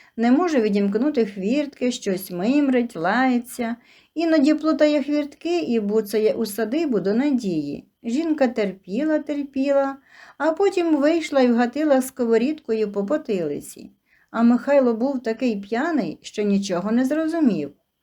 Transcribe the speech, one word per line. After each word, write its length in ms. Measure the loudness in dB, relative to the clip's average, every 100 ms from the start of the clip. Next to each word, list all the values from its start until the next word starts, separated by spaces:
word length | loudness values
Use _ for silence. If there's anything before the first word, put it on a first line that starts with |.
| _ -2
не 140 | 2
може 300 | 2 4 2
відімкнути 640 | 2 2 2 0 0 0 -2
хвіртки, 680 | -2 -2 -2 -2 -4 -4
щось 400 | -4 -4 -6 -6
мимрить, 640 | -4 0 2 2 2 0 -2
лається. 800 | -2 2 2 0 -4 -8 -6 -8 _ _ _
Іноді 400 | -4 2 4 4
плутає 500 | 2 0 2 2 2
хвіртки 560 | 0 -2 -4 -8 -4 -2
і 200 | 0 0
буцає 540 | 0 0 0 0 0
у 120 | 0 -4
садибу 540 | -4 -2 -2 0 0
до 140 | 0
Надії. 720 | 0 0 0 0 -2 -4 -8 -14 _
Жінка 440 | -6 -2 -2 0 0
терпіла, 720 | 0 -4 -6 -8 -4 0 -2
терпіла, 760 | -2 -6 -6 -4 0 2 0 -6 _ -20 -20 -4
а 140 | -2
потім 460 | 2 0 2 2 2
вийшла 440 | 2 0 0 2
і 60 | 4
вгатила 540 | 2 0 0 2 2
сковорідкою 880 | 0 -4 0 2 2 -2 -4 -2 -2
по 140 | -4 -2
потилиці. 840 | -4 -2 -4 -2 -6 -10 -18 -20 _ _ _ _
А 120 | 2
Михайло 500 | 4 4 4 4 4
був 300 | 2 -2 -2
такий 320 | -4 -2 -2 -2
п'яний, 640 | -4 -2 0 0 -2 -8
що 220 | -10 -4
нічого 480 | 0 0 0 -2 0
не 140 | 0 2
зрозумів. 680 | 0 -2 0 0 0 -6 -12 _ _